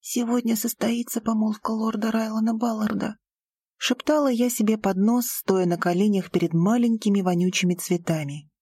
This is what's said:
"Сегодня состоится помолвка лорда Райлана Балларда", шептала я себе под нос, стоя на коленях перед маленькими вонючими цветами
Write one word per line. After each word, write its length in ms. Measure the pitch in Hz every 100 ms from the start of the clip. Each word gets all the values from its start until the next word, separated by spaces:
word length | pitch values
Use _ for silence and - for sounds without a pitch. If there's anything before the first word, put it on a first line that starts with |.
"Сегодня 560 | - - 233 247 240 226
состоится 640 | 233 - 226 233 240 233
помолвка 500 | 220 226 220 214 -
лорда 400 | 220 220 220 220
Райлана 420 | 220 220 220 220
Балларда", 640 | 226 233 220 214 202 202 214 _ _ _ _ _ _
шептала 500 | - 247 - 302 285
я 240 | 233 247
себе 260 | 240 214 220
под 200 | 196 190
нос, 300 | 208 240 240
стоя 380 | - - 190 180
на 100 | 170
коленях 540 | 175 175 214 196 180
перед 200 | 180 165
маленькими 680 | 165 180 240 233 226 214 202
вонючими 560 | 185 175 185 180 180 175
цветами 720 | - 175 170 160 143 147 - _